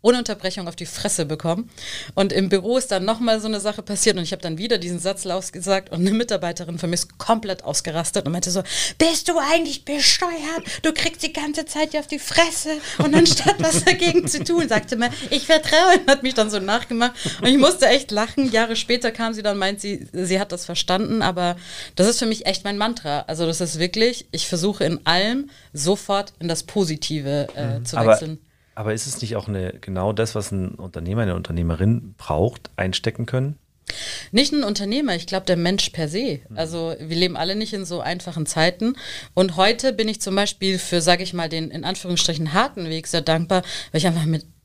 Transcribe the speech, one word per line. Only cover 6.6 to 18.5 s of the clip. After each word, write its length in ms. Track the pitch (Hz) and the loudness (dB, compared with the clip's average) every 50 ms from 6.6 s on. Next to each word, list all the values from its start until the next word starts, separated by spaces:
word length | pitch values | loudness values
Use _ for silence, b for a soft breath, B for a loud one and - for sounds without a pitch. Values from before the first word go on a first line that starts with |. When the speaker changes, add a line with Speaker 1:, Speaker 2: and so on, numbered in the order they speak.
| 175 165 170 170 | -8 -8 -6 -4
Speaker 1:
von 100 | - 170 | -2 -2
mir 40 | 175 | -2
ist 240 | 175 - - - - | -2 -4 -6 -10 -6
komplett 440 | - - 226 220 220 196 185 - | 0 2 2 2 2 -6 -8 -6
ausgerastet 640 | - - 160 - - 165 156 165 165 - - 208 - | -6 -4 -4 -4 -4 -2 -4 -4 -4 -2 -4 -2 -2
und 60 | - | -2
meinte 180 | 170 175 - 180 | -2 -2 -2 -2
so, 140 | 175 196 196 B B B B B B - | -2 -2 -2 B B B B B B 2
„Bist 300 | 320 330 330 320 - 349 | 4 4 4 2 0 0
du 60 | 339 339 | 0 2
eigentlich 460 | 277 285 320 339 330 285 277 - _ | 2 4 2 2 2 0 -6 -8 _
bescheuert? 800 | - 285 294 269 - - - 370 349 339 311 294 311 330 330 320 B B B | -6 -2 4 4 4 4 4 0 -2 -4 -6 -6 -6 -6 -6 -6 B B B
Du 100 | - 320 | -2 0
kriegst 300 | 311 - - 339 330 - | 0 0 -2 -2 -2 -4
die 100 | - 311 | -8 -6
ganze 340 | 320 302 294 302 294 330 311 | -4 -4 -4 -4 -4 -6 -6
Zeit 260 | 320 - 294 311 311 | -4 -2 -2 -2 0
hier 80 | - 302 | -2 -6
auf 80 | 294 - | -4 -4
die 100 | 302 285 | -8 -8
Fresse 600 | - - - - 339 330 320 - - 311 311 302 B B B B | -6 0 4 4 4 4 0 -4 -4 -4 -4 -6 B B B B
und 160 | 285 294 294 | 2 6 6
anstatt 400 | 330 339 339 - - - - 403 392 | 8 8 6 6 4 4 2 2 4
was 240 | 339 320 320 339 - | 2 2 2 4 4
<laughs> 0 | |
dagegen 420 | 359 359 359 349 349 330 359 359 | 4 4 4 2 4 4 4 2
zu 160 | - - 294 | 2 -4 -2
tun“, 260 | - - 339 339 320 226 | -2 0 2 0 2 2
sagte 280 | 226 214 - - 254 | 0 0 0 -2 -2
mir, 120 | 226 240 240 240 B 269 B | -2 -2 -2 -2 B -4 B
„Ich 160 | 294 277 - | -2 -2 4
vertraue“, 540 | - 320 311 311 - 302 311 359 370 359 359 | 4 4 4 6 4 4 6 8 8 8 6
und 100 | - 269 | 8 4
hat 140 | 277 277 240 | 4 4 4
mich 100 | 262 262 | 0 2
dann 160 | 233 214 214 | 2 0 2
so 80 | 208 202 | 0 -4
nachgemacht. 540 | 190 196 214 247 - - 240 226 240 247 240 B B B B B | 0 0 0 0 0 -2 0 0 0 0 0 B B B B B
Und 60 | 202 | 4
ich 120 | 240 269 285 | 6 8 8
musste 280 | 262 320 359 - 254 | 8 6 6 6 6
echt 240 | 208 - 277 - - | 6 6 4 2 -2
lachen. 400 | 208 208 220 226 - 285 269 254 | -2 -2 -2 0 0 0 0 2